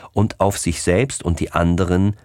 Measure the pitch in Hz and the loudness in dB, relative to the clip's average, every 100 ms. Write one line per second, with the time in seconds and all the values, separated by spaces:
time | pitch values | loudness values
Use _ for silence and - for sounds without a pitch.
0 | - - 107 - 98 - - 82 - 90 | -6 -2 -2 0 -2 0 -4 -2 0 2
1 | 135 - 87 82 78 82 85 87 87 90 | 0 -2 -2 -2 -2 0 2 2 2 2
2 | 101 104 | 0 -2